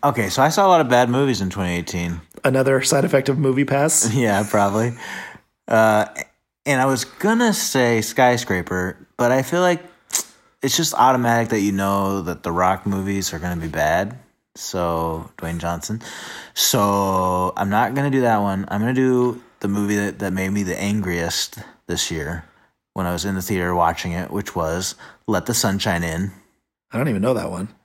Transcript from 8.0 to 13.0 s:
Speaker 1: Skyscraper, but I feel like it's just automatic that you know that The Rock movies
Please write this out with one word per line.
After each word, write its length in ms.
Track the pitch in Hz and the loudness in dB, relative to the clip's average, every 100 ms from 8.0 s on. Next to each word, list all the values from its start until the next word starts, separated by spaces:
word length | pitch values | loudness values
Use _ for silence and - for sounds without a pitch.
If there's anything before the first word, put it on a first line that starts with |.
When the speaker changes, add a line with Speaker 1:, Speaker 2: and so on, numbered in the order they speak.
Speaker 1:
Skyscraper, 1040 | 107 - 127 120 - 92 85 90 90 - - - | 0 4 4 4 0 -4 -2 -4 -4 -6 -18 -2
but 140 | 123 | 2
I 100 | 127 | 2
feel 200 | 127 170 | 0 2
like 220 | 180 170 175 _ _ - - _ _ _ | 2 2 -4 _ _ -8 -8 _ _ _
it's 160 | 135 - | -4 0
just 160 | 160 | -2
automatic 560 | - 127 131 123 117 113 | 4 4 4 2 2 2
that 120 | 113 | 0
you 100 | 101 | 0
know 500 | 98 98 98 98 98 | 0 0 0 0 -2
that 220 | 85 85 | -4 -6
The 80 | - | -4
Rock 340 | 85 90 95 - | 0 2 0 -2
movies 480 | 98 | -4